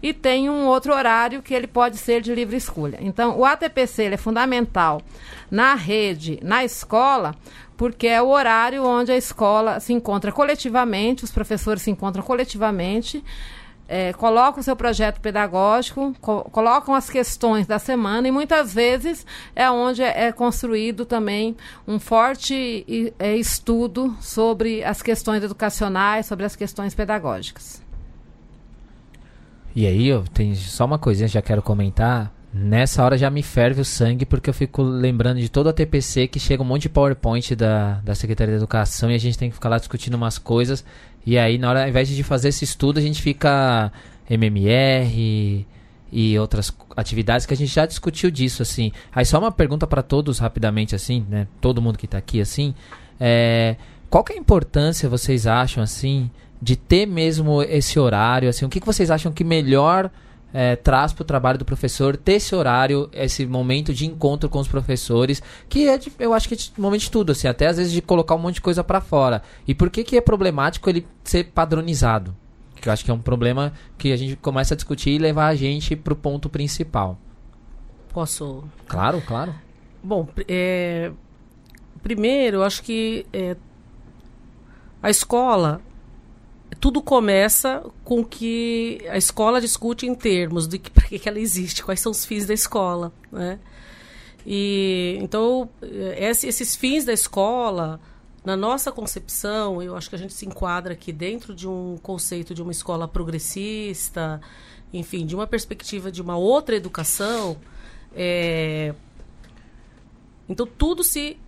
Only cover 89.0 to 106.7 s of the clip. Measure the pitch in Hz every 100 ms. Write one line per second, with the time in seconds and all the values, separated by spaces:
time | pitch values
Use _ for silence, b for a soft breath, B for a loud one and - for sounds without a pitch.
89 | 202 190 - - 220 247 233 - 226 233
90 | 247 247 226 180 170 170 160 185 - -
91 | - 202 - 208 220 180 180 - - 190
92 | - 214 - 214 202 214 - 220 185 175
93 | 170 - - - 180 190 B B B B
94 | B B B B - 202 202 196 190 185
95 | 180 185 175 214 226 254 240 - - 202
96 | 190 - 202 233 262 - 247 - 254 294
97 | 247 220 - - 196 247 233 180 160 160
98 | b b b - 190 190 208 269 269 254
99 | 214 - - - 208 214 208 180 180 180
100 | 165 185 190 - 196 - 185 175 180 170
101 | - 151 175 233 - 180 190 185 180 175
102 | - 185 - 175 170 170 170 170 - 170
103 | 165 - 165 160 - 196 202 214 208 175
104 | - - 160 151 B B B B - 180
105 | 160 180 160 180 214 233 - - - 202
106 | 185 175 175 175 190 269 294